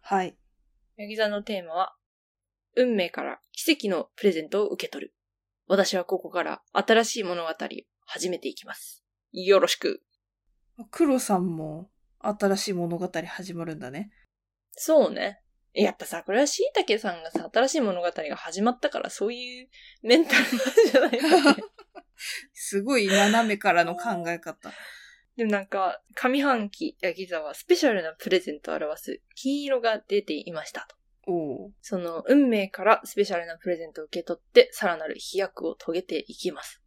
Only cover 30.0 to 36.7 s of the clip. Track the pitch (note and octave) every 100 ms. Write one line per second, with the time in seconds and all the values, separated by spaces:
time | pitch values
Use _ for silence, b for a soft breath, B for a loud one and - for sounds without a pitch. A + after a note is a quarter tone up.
30 | _ G3+ G3+ D3+ - E3 D3+ - - -
31 | _ _ - F3 D#3 B2 F#3+ - - F#3+
32 | F3 E3 - C#4+ C4+ A3 G3 - F#3+ A3
33 | - - G3+ F3+ E3+ E3 - E3+ E3 D3+
34 | D#3 F3 E3+ E3+ _ - - - G3 E3
35 | D#3 - - F#3 F#3+ - E3 - - E3+
36 | F3+ D#3+ - - F3+ D3+ -